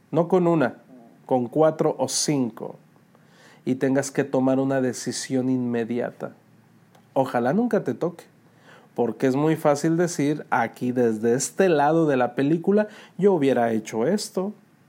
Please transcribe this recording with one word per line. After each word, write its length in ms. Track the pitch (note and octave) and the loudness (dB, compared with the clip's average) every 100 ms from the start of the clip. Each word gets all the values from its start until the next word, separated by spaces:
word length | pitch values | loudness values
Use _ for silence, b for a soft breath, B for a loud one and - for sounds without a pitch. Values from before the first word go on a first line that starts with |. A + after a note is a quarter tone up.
| _ | _
no 160 | D3 E3+ | -2 2
con 200 | F#3 E3+ | 2 4
una, 300 | E3+ A#2+ - - - - - - | 2 2 -2 -16 -20 -20 -20 -2
con 220 | C3 A#2+ | -2 0
cuatro 480 | D3 D#3 D#3 D#3 - | 2 2 2 -2 -2
o 100 | B2+ | -4
cinco, 680 | - - C#3+ A#2+ - - - _ _ _ b b b b b - | -2 -2 0 -2 -6 -12 -14 _ _ _ b b b b b -4
y 80 | |
tengas 360 | C3 C3+ C3+ C3+ | -2 0 0 0
que 140 | - | -4
tomar 340 | C3+ C3+ C3 C3 | -2 0 2 2
una 220 | C3+ C3+ | 0 0
decisión 720 | B2+ A#2+ - A#2 - C3 C3 | -2 -4 -6 -8 -4 -2 0
inmediata. 800 | B2+ A#2+ A#2+ A2+ A#2+ - - - - _ _ _ _ _ _ _ | -2 -2 -2 -2 -4 -4 -8 -14 -14 _ _ _ _ _ _ _
Ojalá 400 | C#3 C3 B2 A#2+ | -2 0 0 0
nunca 320 | F#3 A#3+ G3+ | 0 0 0
te 80 | C#3+ | -2
toque, 320 | A2+ E3+ F3 - _ _ B B B B | -4 -6 -6 -16 _ _ B B B B
porque 320 | - A#2 G#2+ C3+ | -4 -4 0 0
es 100 | C3 | 2
muy 200 | D#3 D#3 | 0 2
fácil 420 | D3+ C#3 D#3+ E3 | 2 2 0 0
decir, 480 | F3 E3+ C#3+ D3+ - | 0 -2 -2 -4 -2
aquí 440 | B2+ A#2 - B2 | -2 -2 -4 -4
desde 420 | B2 A#2+ A2 A#2 | 2 2 2 0
este 340 | B2+ - - F#3+ | 0 -2 0 2
lado 380 | D#3+ C#3+ E3 D#3+ | 4 2 2 2
de 100 | C3 | 2
la 180 | A#2+ | 0
película, 540 | - C#3 E3 F3+ G#3 G#3 B B - | 0 0 0 2 0 0 B B -2
yo 160 | G3 | 2
hubiera 360 | F3+ C3+ A#2+ A#2 | 2 2 2 2
hecho 360 | A2 G#2+ A2 C3 | 0 -4 -4 -2
esto. 480 | G#3 - - F#3+ G#3+ _ _ | -2 -4 -6 -6 -8 _ _